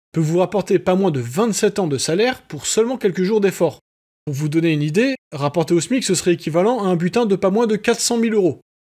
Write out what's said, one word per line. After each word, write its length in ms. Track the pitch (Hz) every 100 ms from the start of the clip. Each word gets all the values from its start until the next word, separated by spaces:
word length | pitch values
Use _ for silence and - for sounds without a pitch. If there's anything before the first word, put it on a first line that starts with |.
| _
peut 80 | 160
vous 160 | 156 170
rapporter 420 | 175 202 180 185
pas 160 | - 185
moins 160 | 190
de 80 | 139
vingt-sept 600 | 120 135 233 190 208 202
ans 80 | 175
de 100 | 135
salaire 460 | - 170 240 262
pour 240 | _ - -
seulement 300 | - 233 254
quelques 260 | 208 175
jours 180 | 185 220
d'effort. 380 | 196 - 165 - _ _ _ _ -
Pour 100 | 139
vous 120 | 151
donner 240 | 160 165
une 120 | 151
idée, 320 | 151 160 262 262 _
rapporté 400 | 143 143 175 160
au 80 | 175
smic, 220 | 160 254
ce 120 | - 170
serait 180 | -
équivalent 480 | 170 - 156 196 247
à 60 | 196
un 80 | 175
butin 300 | 175 226 233
de 100 | 185
pas 140 | 196
moins 180 | 196 240
de 80 | 214
quatre 240 | 208 233
cent 180 | - 240
mille 180 | 226 214
euros. 260 | 180 127 _ _